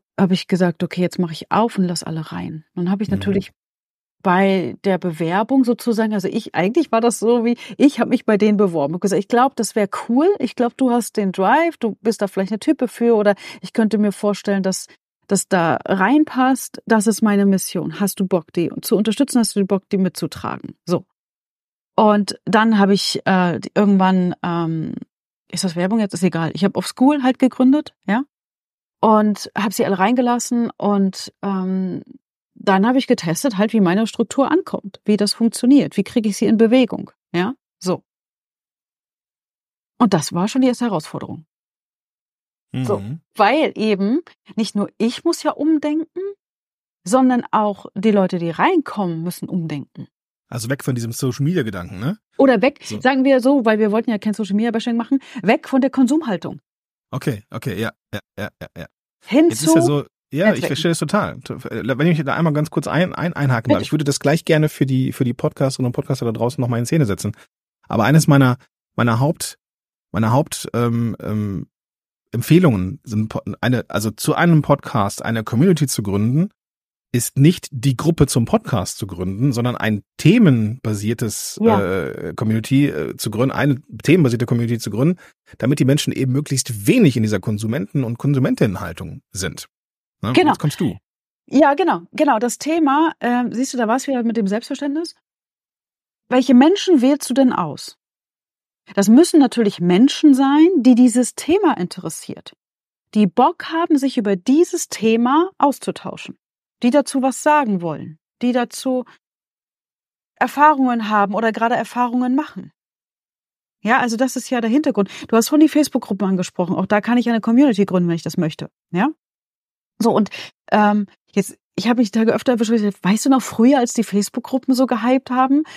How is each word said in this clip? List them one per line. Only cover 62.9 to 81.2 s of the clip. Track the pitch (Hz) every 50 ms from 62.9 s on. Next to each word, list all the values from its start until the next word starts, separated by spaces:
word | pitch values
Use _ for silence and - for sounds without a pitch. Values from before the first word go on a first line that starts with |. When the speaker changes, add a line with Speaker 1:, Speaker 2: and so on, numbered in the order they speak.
| - 147 185 - -
Speaker 2:
ein-, | - - 175 165
einhaken | - 143 131 127 117 - 120
darf. | 110 90
Speaker 1:
Bitte. | -
Speaker 2:
Ich | -
würde | 151 151 147
das | 147 139 -
gleich | - 139 151 165 -
gerne | - 160 151 151 151
für | - - 147
die, | 131 135 127 131 135
für | 127 - 135
die | 120 120
Podcasterinnen | - - 151 - - 147 131 131 - 131
und | 120 -
Podcaster | - - - 139 - 127
da | 117
draußen | 110 117 113 120 123 -
nochmal | 127 117 120 117
in | 120
Szene | - 156 165 143
setzen. | 101 95 - - 104 - _ - _ _ _ _ _ _ _ _
Aber | - - 113 107
eines | 117 147 160 147
meiner, | - 143 139 135 127 120 - _ _ _ _ _ _ -
meiner | - 113 120 113 113
Haupt-, | 135 151 175 - - - - _ _ _ _ _ _ _ _ _ _ _
meiner | - - 113 110
Haupt-, | 117 139 160 - - - - - -
ähm, | 117 120 120 117 117 117 113 98 -
ähm, | - - 107 107 104 104 98 87 - _ _ _ _ _ _ _ _ _ _ _ _ -
Empfehlungen | - 123 120 - 151 175 185 156 117 95 90 92 - - -
sind | - 107 107 107 107
po-, | - - - - 101 -
eine, | - 117 127 113 - -
also | - 101 107 107
zu | - - - - -
einem | - 165 175 165 156
Podcast | 143 - 143 - - - - 117 98 101 - - -
eine | - 113 113 110
Community | - - 113 160 202 170 151 147
zu | 131 - - 104
gründen, | 101 95 101 107 117 127 156 185 208 _ _ _ _ _ _ _ _ _ _ _ _ -
ist | 120 - - -
nicht | 135 143 - 185 - - -
die | - 120 110 139 127
Gruppe | - - 160 165 - 147
zum | - - 131 113
Podcast | - - 233 - - - 101 95 - -
zu | - 110
gründen, | 92 90 87 92 92 95 104 127 143 117
sondern | 117 120 123 120
ein | - - 110 107 101 - _ _
themenbasiertes, | - - 147 214 247 220 160 127 117 107 104 113 135 - 113 107 101 104 107 117 -